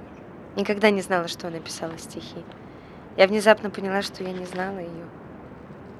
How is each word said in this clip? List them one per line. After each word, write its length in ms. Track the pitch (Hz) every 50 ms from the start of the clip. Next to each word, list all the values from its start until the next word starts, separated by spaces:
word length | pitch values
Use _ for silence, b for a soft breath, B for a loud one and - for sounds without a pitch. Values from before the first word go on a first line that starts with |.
| - - - - - - - - - - -
Никогда 340 | 202 196 - 208 202 208 214
не 100 | 202 196
знала, 280 | 185 - 190 175 170 175
что 180 | - - -
она 120 | 175 165 160
писала 380 | 160 - - - 170 165 160
стихи. 460 | 160 - - - 170 - - - 170 - - B B B B B B B B B B B B -
Я 120 | - 190
внезапно 420 | 185 208 214 190 220 214 214 - 202
поняла, 320 | 196 - 196 190 190 196
что 220 | 196 - - - 185
я 100 | 185 185
не 120 | 185 180
знала 340 | 180 180 180 185 196 196 190
её. 260 | 170 170 170 170 170 170 - - - - - - - - - - - - - - - - -